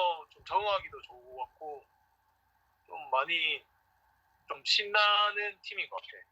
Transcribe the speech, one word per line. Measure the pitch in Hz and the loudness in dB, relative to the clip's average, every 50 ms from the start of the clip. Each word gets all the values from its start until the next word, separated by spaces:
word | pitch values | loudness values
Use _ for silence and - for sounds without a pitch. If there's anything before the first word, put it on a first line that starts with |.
| 185 175 165 156 147 - | 2 2 0 -2 -8 -18
좀 | - - - | -20 -18 -6
적응하기도 | - 160 190 208 208 196 185 - - 214 202 | 0 0 0 2 2 0 0 -2 -6 -14 -16
좋았고, | - - - - - - - - - 906 _ - - - 440 - - _ _ _ _ _ _ _ _ _ _ _ _ _ _ _ _ _ _ _ _ | -18 -18 -20 -20 -20 -14 -10 -10 -10 -10 _ -14 -12 -10 -10 -12 -14 _ _ _ _ _ _ _ _ _ _ _ _ _ _ _ _ _ _ _ _
좀 | - - - - - | -16 -14 -12 -6 0
많이 | 127 135 139 165 170 165 160 156 147 135 - _ _ _ _ _ _ _ _ _ _ _ _ _ _ _ _ | 2 2 2 2 0 0 0 0 -2 -4 -8 _ _ _ _ _ _ _ _ _ _ _ _ _ _ _ _
좀 | - - 143 - | -10 -10 -6 0
신나는 | - - - 208 202 208 214 208 208 208 208 208 208 202 208 208 202 202 _ | 0 0 0 0 2 4 6 6 6 6 6 4 4 2 0 -4 -4 -6 _
팀인 | - - 202 190 165 - | -12 -12 -8 -8 -8 -8
것 | - | -8
같아. | 185 - - - 98 - _ | -10 -10 -12 -18 -18 -20 _